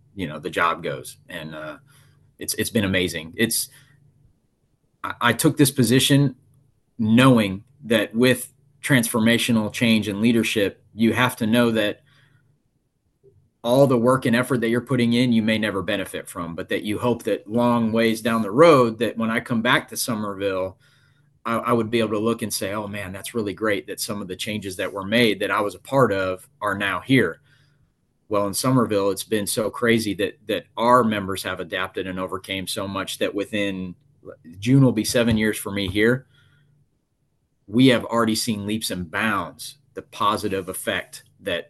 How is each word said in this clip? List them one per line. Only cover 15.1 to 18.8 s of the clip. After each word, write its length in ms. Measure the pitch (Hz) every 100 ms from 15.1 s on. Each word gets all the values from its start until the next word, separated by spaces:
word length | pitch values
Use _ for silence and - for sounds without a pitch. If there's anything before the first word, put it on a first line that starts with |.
in, 220 | 120 127
you 80 | 113
may 160 | 107 110
never 240 | 110 98
benefit 480 | 90 101 92 85 -
from, 260 | 95 85 82
but 140 | -
that 140 | 101
you 140 | 104 104
hope 240 | 123 117
that 220 | 110 98 98
long 440 | 113 120 120 113
ways 300 | 113 113 110
down 200 | 113 113
the 100 | 104
road, 480 | 113 170 143